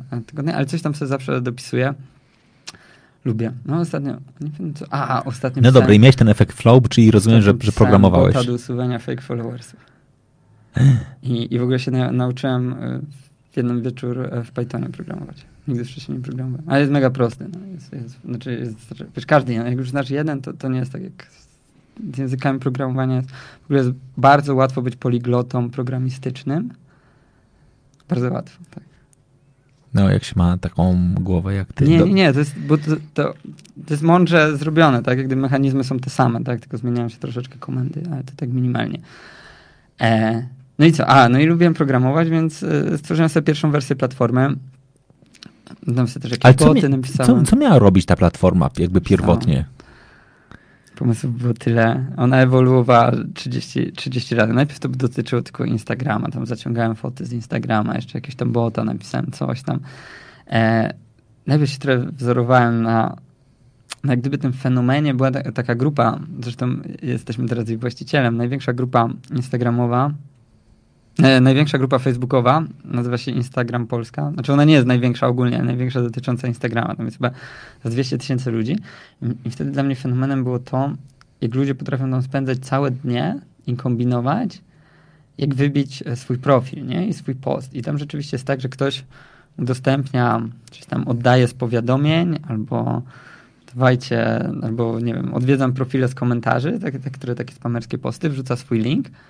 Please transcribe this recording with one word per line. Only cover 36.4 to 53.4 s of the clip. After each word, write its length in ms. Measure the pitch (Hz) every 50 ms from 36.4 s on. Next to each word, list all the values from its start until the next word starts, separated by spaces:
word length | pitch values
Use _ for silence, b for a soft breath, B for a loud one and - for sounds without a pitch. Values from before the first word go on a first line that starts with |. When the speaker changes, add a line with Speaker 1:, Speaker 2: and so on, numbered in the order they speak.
| 120
Speaker 1:
tak? 160 | 123 123 113
Tylko 180 | - - - 117
zmieniają 320 | 120 123 120 120 117 117
się 80 | 113 -
troszeczkę 380 | - 139 123 120 127 131 - -
komendy, 420 | - - 131 127 127 131 - 143 156 175
ale 120 | 156 131 127
to 80 | 127 -
tak 140 | - 151 123
minimalnie. 500 | 123 127 127 123 120 117 113 110 - - b b b b b b b b b b b b b b b b b b b -
E, 460 | - 113 113 110 110 110 113 117 123 127 - - - _ _ -
no 60 | 147
i 60 | 170
co? 160 | 156 147 127 -
A, 220 | 131 139 131 117
no 100 | 123 131
i 60 | 147
lubiłem 280 | 160 170 165 175 175 160
programować, 560 | - 160 139 131 123 127 127 139 160 165 165
więc, 340 | 160 165 160 160 147 - -
e, 340 | 160 160 147 143 - - 151
stworzyłem 320 | 147 - 170 156 165 160
sobie 140 | - 170 147
pierwszą 260 | - 151 147 - 156
wersję 240 | 143 151 143 - 143
platformy. 600 | 131 - 123 - - 127 117 123 127 131 135 131 - - - - _ _ _ _ _ _ _ _ _ _ _ _ - - - _ _ _ - - - - - 117
Tam 120 | 123 123 113
sobie 140 | - -
też 100 | - 117
jakieś 140 | 123 110 -
Speaker 2:
Ale 80 | 131 131
co 120 | - 160
Speaker 1:
boty 160 | 151 151 180 185 139
Speaker 2:
mi-, 60 | 139
Speaker 1:
napisałem. 500 | 131 127 131 - - 131 127 254 233 160
Speaker 2:
co, 60 | -
co 40 | -
miała 240 | 262 302 277 185 131
robić 260 | 104 101 92 95 92
ta 100 | - 90
platforma 540 | - 92 85 - - - 92 87 90 80 71 - -
jakby 220 | 87 90 92 95
Speaker 1:
Pisałem. 180 | - - 101 87
Speaker 2:
pierwotnie? 460 | 78 92 85 - - - 76 65 - - - - b b b b b b b b b b b b b b b b b b b b b b -
Speaker 1:
Pomysłów 420 | - - 123 117 110 - 135 117 113
było 160 | 123 120 120
tyle. 520 | - - - 117 117 113 113 120 131 131 131 131 123
Ona 200 | 123 123 131 131
ewoluowała 760 | 131 127 127 131 127 127 127 127 120 117 123 117 120 123 120 120 - - -
trzydzieści, 580 | -